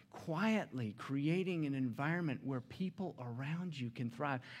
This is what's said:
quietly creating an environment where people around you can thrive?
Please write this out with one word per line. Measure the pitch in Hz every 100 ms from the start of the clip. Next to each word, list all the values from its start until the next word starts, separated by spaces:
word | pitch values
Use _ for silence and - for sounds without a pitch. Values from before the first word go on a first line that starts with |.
| -
quietly | - - 160 220 214 151 127 110 101
creating | - 139 147 180 185 175 147
an |
environment | 139 131 113 147 175 160 117
where | 135 131
people | - - 185 - 185 -
around | 123 117 139 170 180 139
you | 120
can | 120 120
thrive? | - 147 131 - -